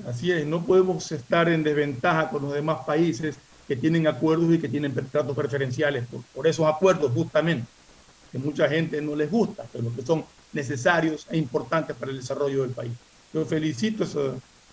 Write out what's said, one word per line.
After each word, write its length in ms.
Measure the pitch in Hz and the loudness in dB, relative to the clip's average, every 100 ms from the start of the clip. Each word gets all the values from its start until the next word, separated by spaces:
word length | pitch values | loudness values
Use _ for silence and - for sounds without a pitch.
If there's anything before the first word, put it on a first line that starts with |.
| - | -8
así 240 | 120 175 | -6 -2
es. 140 | 175 147 | 0 0
No 200 | 170 170 | -2 4
podemos 460 | 185 185 160 - | 4 4 2 -4
estar 380 | 151 - 170 170 | -8 0 2 4
en 140 | 165 | 4
desventaja 680 | 151 147 143 131 180 160 156 | 2 2 0 0 0 2 0
con 140 | 156 | -2
los 100 | 139 | -2
demás 260 | 143 156 156 - | -2 -2 -2 0
países 500 | 151 170 - 156 - - - - | 2 2 0 -4 -8 -16 -18 -6
que 80 | 131 | 0
tienen 320 | 156 165 156 | 2 4 2
acuerdos 460 | 127 156 160 165 | 2 2 2 4
y 60 | 165 | 4
que 100 | 151 | 2
tienen 240 | 143 143 | -2 -2
pre-, 100 | 139 | -4
tratos 320 | 135 147 147 139 | -2 -2 -2 -2
preferenciales 720 | 143 143 135 123 147 135 120 | -2 -2 -4 0 0 0 -4
por, 140 | 123 - | -10 -14
por 140 | - 160 | 0 0
esos 180 | 160 156 | 2 2
acuerdos, 460 | 151 190 180 143 | 4 4 4 2
justamente, 520 | 139 170 156 165 139 113 - - - - - - | 0 0 2 2 0 -2 -14 -20 -20 -20 -20 -12
que 80 | 127 | -6
mucha 280 | 139 147 151 | -6 0 2
gente 320 | 156 165 156 | 2 0 -2
no 160 | 151 147 | -4 -2
les 140 | 151 | 0
gusta, 340 | 226 190 - - | 2 0 -2 -14
pero 240 | 123 117 120 | -6 -6 -6
que 60 | |
son 240 | 127 160 - - - | -2 -2 -2 -16 -10
necesarios 720 | 156 131 139 175 170 160 151 - | -8 -6 -2 2 2 2 -2 -2
e 80 | 165 | -2
importantes 580 | 135 147 120 160 156 147 | 0 -2 0 -2 -2 -6
para 160 | 135 | -8
el 60 | 135 | -8
desarrollo 460 | 123 135 143 135 | -6 -4 -2 0
del 80 | 131 | -2
país. 200 | 120 120 120 - - - | -4 -10 -12 -16 -20 -8
Yo 140 | 156 156 | -4 -2
felicito 580 | 160 156 127 214 214 | 0 -2 -2 -2 -2
esa, 300 | 175 143 139 127 - - - | -4 -2 -4 -4 -12 -20 -20